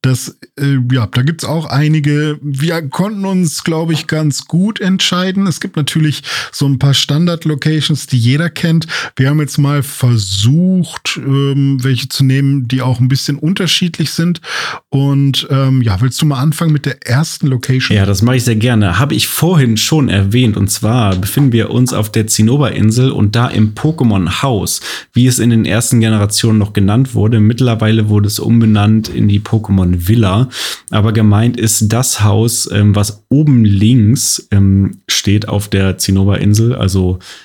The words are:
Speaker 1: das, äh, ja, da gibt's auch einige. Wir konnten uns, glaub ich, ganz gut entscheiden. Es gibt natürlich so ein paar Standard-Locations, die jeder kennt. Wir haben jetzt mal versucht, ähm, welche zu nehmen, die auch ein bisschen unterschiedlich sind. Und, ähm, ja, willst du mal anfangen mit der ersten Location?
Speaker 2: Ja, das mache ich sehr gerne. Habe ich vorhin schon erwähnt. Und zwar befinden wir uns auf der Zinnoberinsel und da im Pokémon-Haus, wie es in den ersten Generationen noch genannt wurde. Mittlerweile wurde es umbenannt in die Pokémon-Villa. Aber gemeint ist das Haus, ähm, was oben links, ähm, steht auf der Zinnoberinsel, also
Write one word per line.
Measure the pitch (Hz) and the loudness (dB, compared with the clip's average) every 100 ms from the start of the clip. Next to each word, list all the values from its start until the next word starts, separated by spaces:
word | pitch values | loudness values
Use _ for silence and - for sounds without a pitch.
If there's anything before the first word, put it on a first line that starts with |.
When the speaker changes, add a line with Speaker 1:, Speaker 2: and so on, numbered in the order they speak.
Speaker 1:
das, | 131 127 - - - - | -2 -2 -6 -16 -20 -4
äh, | 139 135 123 | -2 0 0
ja, | 131 107 | -2 0
da | 113 | -2
gibt's | 135 165 | -2 -2
auch | 110 160 156 | -6 -6 -2
einige. | 131 151 156 147 147 151 147 | -2 0 0 0 0 -2 -6
Wir | 143 135 160 170 143 | -6 -4 -2 -4 -6
konnten | - 196 208 | -4 -4 -4
uns, | 196 185 170 - | -2 0 -2 -2
glaub | - 160 165 | -4 -4 -2
ich, | 151 - | -4 -4
ganz | 160 151 - - | -2 -2 -4 -4
gut | 165 202 220 | -2 -2 -2
entscheiden. | 185 190 - 180 185 190 196 | -2 0 0 -2 -2 -2 -2
Es | - | -4
gibt | 190 - | -6 -4
natürlich | 143 165 156 - - - - | -2 0 0 -2 -8 -10 -10
so | - 139 | -4 -2
ein | 131 | 2
paar | 139 | 2
Standard-Locations, | 135 - 147 175 165 156 151 156 156 139 147 - | 2 0 0 0 -2 -4 -2 -2 -2 -2 -4 -2
die | 127 | 0
jeder | 117 143 170 | 2 0 -2
kennt. | - 170 160 160 - - - | -2 0 0 0 -8 -8 -2
Wir | 131 | 0
haben | 151 | 0
jetzt | 143 - | 0 0
mal | 143 143 | 0 0
versucht, | 135 - 123 117 98 98 113 156 185 185 165 - - - | -4 -2 0 0 -2 0 2 2 2 0 -2 -6 -8 -6
ähm, | 131 139 139 139 139 135 | -2 -2 0 0 0 0
welche | 131 120 - | 0 -2 -4
zu | - | 0
nehmen, | 135 135 139 139 120 | 2 2 2 0 -2
die | 131 | -2
auch | 127 120 | -2 0
ein | 127 | 0
bisschen | 135 - 143 | 0 -2 -4
unterschiedlich | 156 196 175 - 180 - 160 | -2 -2 -2 -2 -2 -2 -4
sind. | - 170 165 - - - - _ | -2 -2 -2 -6 -8 -8 -10 _
Und, | 135 139 139 139 127 - | -2 2 2 2 0 -2
ähm, | 135 135 131 | 0 2 2
ja, | 117 90 | 0 0
willst | 127 - | -2 0
du | 151 | -2
mal | 139 | 0
anfangen | 156 143 165 | 0 0 0
mit | 151 143 | 0 -2
der | - - | -8 -2
ersten | 120 160 - 151 | -2 -2 -2 -2
Location? | 131 - 131 - 107 | -2 0 -2 2 0
Speaker 2:
Ja, | 98 | 2
das | 98 | 2
mache | 113 - | 2 2
ich | |
sehr | 123 110 | 0 0
gerne. | 117 113 101 85 | 2 2 2 0
Habe | 143 | 0
ich | 123 - | -2 -4
vorhin | - 160 180 123 110 | 0 2 4 2 0
schon | - 156 131 | 0 0 2
erwähnt. | 95 98 117 123 101 | 0 2 2 2 0
Und | 101 | -2
zwar | - 110 123 104 92 | 0 0 0 0 0
befinden | 101 - 143 | -2 0 2
wir | 113 - | 2 0
uns | 120 127 | 0 0
auf | - 107 | 0 -2
der | 110 107 | -2 -2
Zinnoberinsel | - 107 143 131 - 107 117 131 | 2 2 2 0 2 0 2 0
und | - 104 117 | 2 0 0
da | 123 | 0
im | 101 107 | 2 0
Pokémon-Haus, | 107 151 156 123 98 87 - 139 107 87 - - - - | 0 -4 0 0 0 -2 -2 -2 -2 -4 -6 -8 -14 -4
wie | 120 127 | 2 2
es | 123 | 2
in | 117 | 2
den | 113 | 2
ersten | 71 107 - 120 | 2 -2 0 2
Generationen | 110 107 104 - 117 110 | 2 2 0 0 2 2
noch | 104 | 0
genannt | 104 98 110 131 | 0 2 2 0
wurde. | 113 104 113 | 0 2 4
Mittlerweile | 107 113 127 110 110 110 107 | 2 2 0 0 0 2 2
wurde | 104 104 | 2 0
es | - | -2
umbenannt | 113 117 110 107 104 110 107 | 0 2 4 4 4 2 0
in | - 107 | -2 2
die | 101 | 0
Pokémon-Villa. | 104 113 104 98 90 90 85 117 101 98 135 - - - - | 0 -2 2 2 2 0 2 2 2 0 -2 -4 -10 -12 -6
Aber | 107 107 | 0 0
gemeint | 110 107 101 117 117 | 2 4 4 2 0
ist | 110 - 104 | -2 0 0
das | 113 131 - | -2 -2 0
Haus, | 104 104 117 - - | 0 2 0 -2 -4
ähm, | 104 104 | 0 2
was | 104 104 - _ | 2 -2 -6 _
oben | 135 151 123 | 2 4 4
links, | 107 98 104 127 104 131 - - - | 4 4 4 4 4 2 -2 -6 -2
ähm, | 101 98 98 98 - - | 2 4 2 0 -4 -6
steht | - - 104 - | -4 0 0 0
auf | 104 101 | -4 -2
der | 98 95 90 | -2 0 -2
Zinnoberinsel, | - 98 98 98 101 104 117 | 0 2 2 2 2 2 0
also | 127 95 95 92 92 - - | 0 -2 0 0 -2 -8 -20